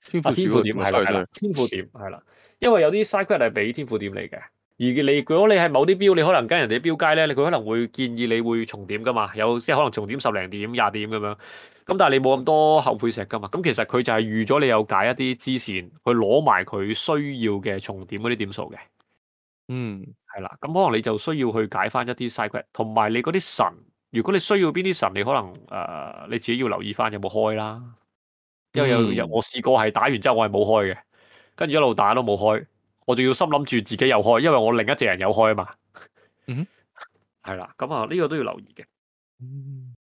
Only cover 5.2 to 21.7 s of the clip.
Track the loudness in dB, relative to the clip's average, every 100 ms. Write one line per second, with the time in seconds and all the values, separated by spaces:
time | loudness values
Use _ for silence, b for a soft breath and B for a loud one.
5.2 | 2 4 6 6 4 2 4 4 4 4
6.2 | 4 4 2 0 2 0 0 0 2 2
7.2 | 2 2 0 0 -2 -2 -2 -4 -6 -4
8.2 | -2 0 0 -2 -4 -10 -10 -6 -2 -2
9.2 | -4 -2 -2 0 0 0 2 -2 -6 -4
10.2 | -2 -2 -6 -8 -8 0 0 0 -6 -6
11.2 | -6 -8 B B B B -6 2 4 4
12.2 | 4 2 2 4 6 4 2 0 -2 -4
13.2 | -6 -6 -6 -4 -2 -2 0 0 0 0
14.2 | 0 -2 2 2 4 2 2 0 0 0
15.2 | -4 -4 -4 -4 -4 -8 -10 _ -2 0
16.2 | 2 2 4 2 0 -6 -4 -4 -2 -2
17.2 | -4 -4 -2 -2 -4 -8 -8 -14 -10 -6
18.2 | -4 -4 -4 -8 -12 -12 -20 _ _ _
19.2 | _ _ _ _ _ -8 -8 -10 -16 -20
20.2 | _ -14 -14 -12 -6 0 2 2 0 -4
21.2 | -4 -2 -2 0 -2